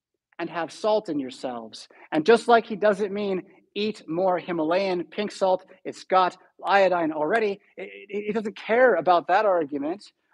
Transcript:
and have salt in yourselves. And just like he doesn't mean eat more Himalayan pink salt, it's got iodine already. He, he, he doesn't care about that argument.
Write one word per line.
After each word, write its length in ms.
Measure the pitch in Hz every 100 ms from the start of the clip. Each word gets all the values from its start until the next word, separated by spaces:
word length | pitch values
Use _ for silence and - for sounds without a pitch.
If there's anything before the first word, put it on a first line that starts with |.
| _ _ _ -
and 120 | 165
have 200 | 170 160
salt 380 | - 214 214 208
in 100 | 147
yourselves. 720 | 127 - 135 120 113 - - - -
And 140 | 156 151
just 220 | 226 233
like 180 | 233 -
he 100 | 202
doesn't 380 | 208 190 208
mean 300 | 202 202 185 - _ _
eat 280 | 202 214 208 -
more 320 | 165 190 175
Himalayan 680 | 185 170 156 180 196 180
pink 280 | 160 - 208
salt, 320 | - 190 185 - - -
it's 180 | 127
got 320 | - 185 180 - _ _
iodine 500 | 180 196 185 175 156
already. 480 | 156 151 226 214 196 _ -
He, 280 | 196 196 196
he, 120 | 202 208
he 60 |
doesn't 260 | 214 208 196
care 380 | - 226 254 170
about 320 | 156 175 151
that 180 | 190 214
argument. 580 | 175 143 143 147 202 - _ _